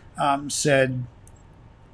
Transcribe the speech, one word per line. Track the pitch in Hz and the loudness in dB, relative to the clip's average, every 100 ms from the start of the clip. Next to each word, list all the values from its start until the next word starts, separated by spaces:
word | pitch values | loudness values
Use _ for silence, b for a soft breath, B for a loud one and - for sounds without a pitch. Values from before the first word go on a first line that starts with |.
| - - | -16 -4
Um, | 147 139 143 | 0 0 -4
said, | - 151 135 131 127 123 - - - - - - - - | -4 2 2 2 -2 -8 -14 -20 -20 -20 -20 -20 -20 -20